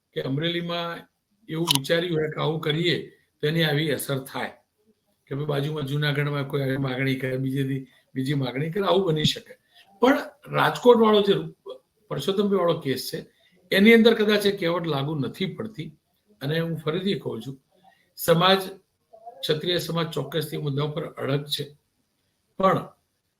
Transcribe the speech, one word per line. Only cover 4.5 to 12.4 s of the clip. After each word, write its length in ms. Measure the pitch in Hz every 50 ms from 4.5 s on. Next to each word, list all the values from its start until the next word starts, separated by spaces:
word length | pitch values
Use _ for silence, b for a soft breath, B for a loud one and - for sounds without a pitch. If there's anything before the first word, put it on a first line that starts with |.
| - - _ _ _ _ _ _ _ _ _ _ _ _ _ -
કે 80 | 135
ભાઈ 100 | 135 147
બાજુમાં 380 | 151 143 143 139 151 156 151 143
જૂનાગઢમાં 640 | 131 143 147 147 147 139 143 147 147 143 143 135 135
કોઈ 140 | - 143
આવી 160 | 139 131 135 135
માગણી 380 | 139 135 127 127 135 135 135
કરે, 220 | 131 131 131 131 131
બીજેથી 500 | 135 135 131 139 135 135 135 131 131 b b b b b -
બીજી 180 | 127 131 131 147
માગણી 380 | 139 131 123 120 131 151 165
કરે, 120 | 160 208 196
આવું 220 | 180 170 190 190
બની 180 | 175 156 156 151
શકે. 340 | 151 - - - - - _ b b b b b b _ -
પણ 200 | - 254 285 269 - - - _ - 151
રાજકોટ 500 | 147 143 139 151 160 - - 247 240 220
વાળો 240 | 226 214 214 208
જે 140 | 202 202 185 - - 160 - _ - - - - _ _ _ _ _ -
પરસોત્તમભાઈ 500 | 156 147 139 - 196 208